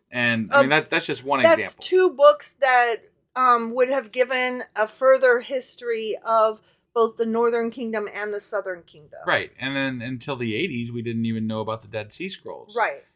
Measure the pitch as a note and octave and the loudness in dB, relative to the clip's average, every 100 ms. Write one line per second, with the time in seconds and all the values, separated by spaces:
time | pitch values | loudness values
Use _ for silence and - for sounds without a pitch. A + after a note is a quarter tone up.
0 | _ B2 A#2+ A#2 G#2+ C#4+ C3+ D3+ - E3+ | _ -2 0 0 2 4 4 2 0 -4
1 | - B2+ C3 C3+ E4 E4 - - - F#4 | -4 -6 -2 4 4 4 0 -6 0 2
2 | F#4 C4 C#4+ D4 - - C4 B3 A#3+ A3 | 2 6 6 6 -2 -2 2 4 2 -2
3 | _ _ _ B3+ B3+ A#3+ A3+ A#3+ B3+ C4+ | _ _ _ 0 4 4 0 0 0 0
4 | G#3+ B3+ B3 B3+ B3+ B3 - G3+ G#3+ - | -2 -2 -2 0 -2 -4 -8 -4 -4 2
5 | C4 C4 B3+ A#3+ B3 C4+ - - A#3+ A3+ | 4 6 6 2 0 -8 -8 -12 -6 -4
6 | A3 - A3+ A3+ A3 G#3+ _ _ _ A#3 | -4 -6 0 2 2 0 _ _ _ 0
7 | A3+ A3+ A3+ A3+ A#3 A#3 A#3 A#3+ A3+ A3 | 0 0 -2 0 0 0 -4 -6 -6 -6
8 | G3+ G3+ G#3+ G#3 - G#3 F#3+ F3+ D#3+ D#3 | -6 -8 -8 -8 -6 -8 -6 -12 -14 -20
9 | D3+ - F3 C3 - - C3 C#3 C3+ B2+ | -20 -12 -2 -2 -2 -10 -6 -4 -4 -6
10 | A#2+ B2+ D3 B2+ A#2 G#2+ F#3 A#2+ A#2+ A#2+ | -8 -10 -8 -6 -4 -4 -4 -6 -8 -8
11 | A#2 A2+ A2+ A2+ A2 A2 A2 A2+ G2+ G#2+ | -6 -4 -2 -2 -4 -4 -6 -8 -10 -12
12 | G#2+ - F#3 - G2+ C#2 - A3 F#3+ C#3 | -12 -12 -12 -12 -16 -16 -10 -4 -4 -6
13 | _ | _